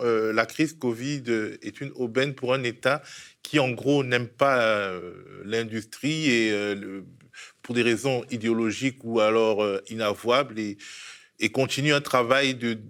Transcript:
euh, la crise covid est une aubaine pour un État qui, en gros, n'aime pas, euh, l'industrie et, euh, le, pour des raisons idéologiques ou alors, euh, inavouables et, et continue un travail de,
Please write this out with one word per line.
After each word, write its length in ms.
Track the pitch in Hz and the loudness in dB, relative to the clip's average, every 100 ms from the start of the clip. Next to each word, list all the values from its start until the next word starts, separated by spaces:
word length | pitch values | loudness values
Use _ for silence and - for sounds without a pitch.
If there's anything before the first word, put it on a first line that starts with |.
euh, 300 | 120 113 110 | 2 2 2
la 120 | 110 113 | 2 0
crise 280 | - 156 | 0 -2
covid 500 | 160 123 113 135 147 120 113 107 107 | -2 -4 -2 -4 -4 -2 0 -2 -6
est 180 | 110 - | -12 -10
une 120 | 139 - | -10 -6
aubaine 400 | 120 120 139 135 | -2 0 0 -2
pour 180 | 123 | -2
un 80 | 135 | 0
État 380 | 123 120 131 147 - - - _ | 0 -2 0 0 -4 -20 -20 _
qui, 180 | - 147 | -2 2
en 120 | 131 | 2
gros, 320 | 117 131 143 | 0 2 2
n'aime 240 | 131 123 117 | 2 0 -2
pas, 340 | - 139 131 | 0 2 4
euh, 800 | 113 104 98 90 90 92 90 95 95 | 4 2 0 -6 -10 -14 -18 -16 -6
l'industrie 840 | 113 113 110 107 - 143 160 151 | -4 -2 -6 -10 -6 -4 0 2
et, 220 | 117 110 | 2 2
euh, 240 | 104 104 101 | 2 0 -4
le, 300 | 98 98 90 - - - - _ | -6 -12 -14 -20 -20 -20 -20 _
pour 120 | - | -4
des 80 | 117 | 2
raisons 420 | 117 110 135 127 - | 2 2 2 -2 -2
idéologiques 720 | 123 113 113 113 98 131 131 | -2 0 2 0 0 -4 -4
ou 160 | 113 113 | -2 2
alors, 440 | 107 113 110 104 | 4 4 4 2
euh, 180 | 104 98 - | 0 0 -6
inavouables 720 | 113 107 101 110 123 131 110 | -4 -2 0 2 2 2 -4
et, 180 | 107 98 - - - - _ - | -6 -8 -14 -18 -18 -20 _ -4
et 100 | 107 | -2
continue 440 | - 131 - 147 | 0 0 0 2
un 80 | 143 | 2
travail 540 | 147 127 120 135 139 127 | 4 2 4 2 2 0
de, 220 | 120 110 | -4 -4